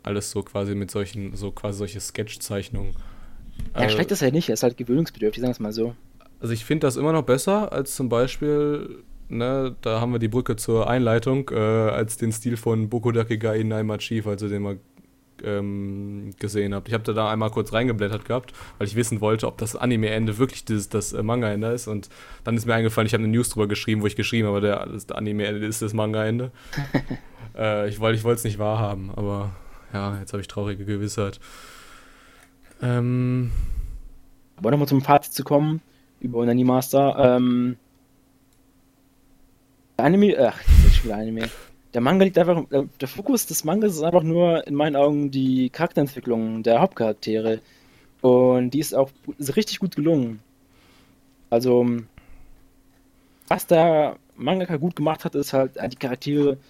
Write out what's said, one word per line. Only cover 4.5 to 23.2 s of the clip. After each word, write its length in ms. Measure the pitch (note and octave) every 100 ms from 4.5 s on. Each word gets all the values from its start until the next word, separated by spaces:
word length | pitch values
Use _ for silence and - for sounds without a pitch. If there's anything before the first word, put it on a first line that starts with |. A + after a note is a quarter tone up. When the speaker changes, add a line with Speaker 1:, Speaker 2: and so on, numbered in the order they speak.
Speaker 2:
ist 80 | A2
halt 140 | B2 A#2+
gewöhnungsbedürftig, 640 | A#2+ C#3 D#3+ - G#2+ A2
sagen 100 | B2
wir's 100 | A#2
mal 120 | G#2+
so. 220 | A2 A#2 A#2 - - - -
Speaker 1:
Also 140 | A#2
ich 100 | A2+
find 180 | - D#3
das 140 | C#3+ B2+
immer 160 | D3
noch 100 | D#3+
besser 480 | B2 C3+ G3 G#3 G#3+
als 220 | - C#3
zum 140 | - B2
Beispiel, 960 | A#2 B2 - D3 D3 D3 D3 - - - - -
ne, 480 | A#2 B2 C3+ C3 -
da 180 | A2+ A2
haben 120 | A#2+
wir 60 | A#2+
die 100 | A2+
Brücke 280 | B2 B2 G#2+
zur 320 | - A2+ G#2+
Einleitung, 640 | B2+ A#2 A2+ C3 C3+ C3+
äh, 40 | A#2
als 600 | G#2+ A2 A2 - A2 -
den 160 | A2+
Stil 240 | A2 A#2+ A#2
von 320 | A#2 A2 G#2+
Boku 240 | A#2+ A#2+
Dakegai 500 | A#2 A2+ A2 A2+ A2
Naimachi, 600 | A2 A2 G#2+ G#2 - A2+
falls 200 | G#2 G2+
ihr 60 | G#2
den 140 | G2+
mal, 160 | G2+ G2 - - _ _ _ -
ähm, 840 | G#2+ G2+ G2+ G2+ G2 G2 G2+ G2+ G2+ -
gesehen 340 | G#2 G#2 G2+
habt. 140 | G2+ A2
Ich 80 |
hab 80 | A2+
da, 100 | A2+
da 140 | A2 G#2+
einmal 200 | A2 G#2+
kurz 220 | A2 G#2+
reingeblättert 520 | A2 B2 A2 G2+ G#2+ -
gehabt, 260 | B2 - - - -
weil 80 | G#2
ich 80 |
wissen 260 | A2 A#2 A2
wollte, 280 | G#2+ A2+ A#2+
ob 100 | -
das 160 | A2
Anime-Ende 640 | A2+ B2 A2+ G#2+ A2 A2+ G#2+
wirklich 260 | C3 -
dieses, 240 | - G#2+ -
das, 240 | G#2+ -
äh, 80 | G#2+
Manga-Ende 460 | G#2+ B2 A2 G#2 A2+
ist. 160 | A#2+ G#2+
Und 220 | G#2 - - - -
dann 120 | - A#2
ist 80 | A#2
mir 80 |
eingefallen, 320 | A2+ A2+ A2+ A2
ich 80 |
hab 60 | A2